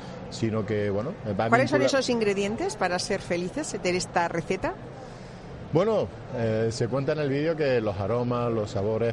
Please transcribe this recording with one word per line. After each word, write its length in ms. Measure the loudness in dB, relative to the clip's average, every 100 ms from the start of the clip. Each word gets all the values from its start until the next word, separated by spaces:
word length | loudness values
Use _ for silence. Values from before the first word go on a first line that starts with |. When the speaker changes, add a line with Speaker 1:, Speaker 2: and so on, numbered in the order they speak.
| -12 -12 -12
Speaker 1:
sino 340 | -4 -2 0
que, 260 | 0 0 2
bueno... 220 | 0 -2 -4 -4 0
Va 80 | 4
Speaker 2:
¿Cuáles 220 | 4 4
son 100 | 4
Speaker 1:
vincula- 60 | 4
Speaker 2:
esos 220 | 2 2
ingredientes 680 | 2 2 2 0 -2 -4 -2
para 240 | 0 0
ser 200 | -2 -4
felices 560 | -2 -2 -2 -4 -6 -2
de 140 | 0 0
esta 320 | 0 0 0
receta? 460 | -2 -2 -2 -2 -6 -10 -14 -14 -14 -16 -14 -14 -14 0
Speaker 1:
Bueno, 340 | 2 4 2 0 -4 -8 -2
eh, 320 | 0 2 2
se 160 | 0 0
cuenta 260 | 0 0
en 60 | 0
el 100 | 0
vídeo 260 | 2 0 2
que 240 | 2 4
los 180 | 2 0
aromas, 540 | 0 0 2 0 2
los 180 | 0 0
sabores, 420 | 0 0 2 0